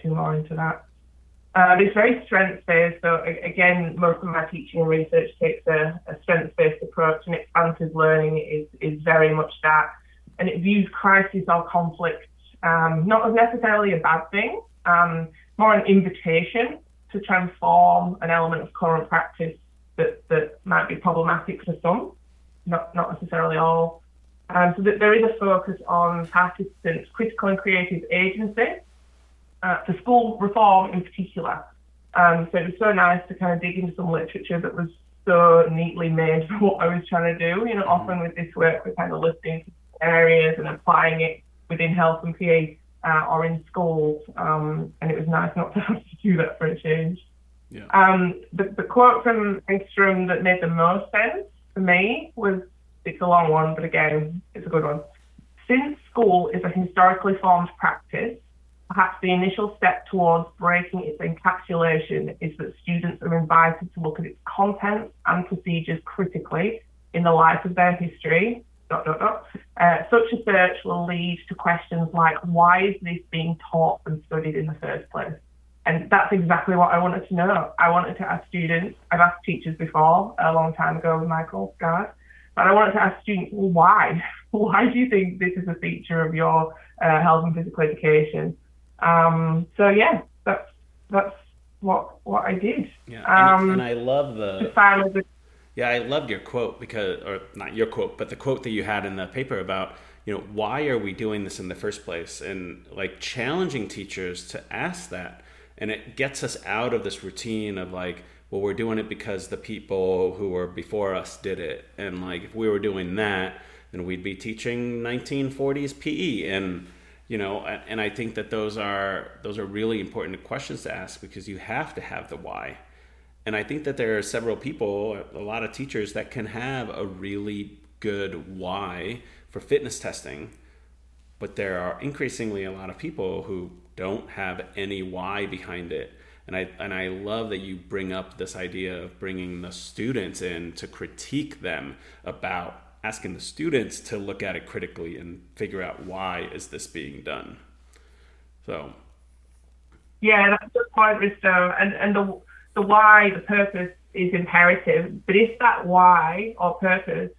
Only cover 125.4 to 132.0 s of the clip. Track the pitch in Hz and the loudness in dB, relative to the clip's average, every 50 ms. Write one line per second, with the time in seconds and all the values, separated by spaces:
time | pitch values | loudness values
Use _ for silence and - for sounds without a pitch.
125.4 | 104 104 110 113 113 107 - - 135 135 - 110 104 101 - 107 107 - - 123 | -10 -10 -8 -8 -8 -10 -10 -12 -12 -8 -8 -8 -8 -8 -8 -10 -10 -10 -10 -12
126.4 | 110 107 104 113 123 135 135 131 120 104 - - 104 98 92 90 98 98 101 101 | -10 -10 -10 -10 -8 -8 -8 -8 -8 -10 -10 -10 -10 -10 -10 -12 -12 -10 -10 -8
127.4 | 101 107 104 101 101 - - - _ _ _ - - 107 101 101 98 92 87 80 | -8 -8 -10 -10 -12 -14 -16 -20 _ _ _ -10 -8 -6 -6 -4 -6 -6 -8 -12
128.4 | 71 92 95 92 92 90 92 101 101 92 90 90 85 101 120 127 - - - - | -14 -14 -14 -10 -8 -8 -8 -8 -8 -8 -10 -10 -10 -10 -12 -14 -16 -20 -20 -20
129.4 | - _ - - - - 143 143 127 117 - - - 95 - - - 65 69 73 | -20 _ -16 -14 -4 -2 -2 -2 -2 -4 -12 -12 -12 -12 -12 -12 -14 -14 -14 -14
130.4 | 76 - - - _ _ _ _ _ _ _ _ _ _ _ _ _ _ _ - | -16 -18 -20 -20 _ _ _ _ _ _ _ _ _ _ _ _ _ _ _ -14
131.4 | 101 98 - - 101 95 92 90 90 90 - - | -14 -10 -8 -6 -6 -4 -4 -4 -6 -6 -6 -8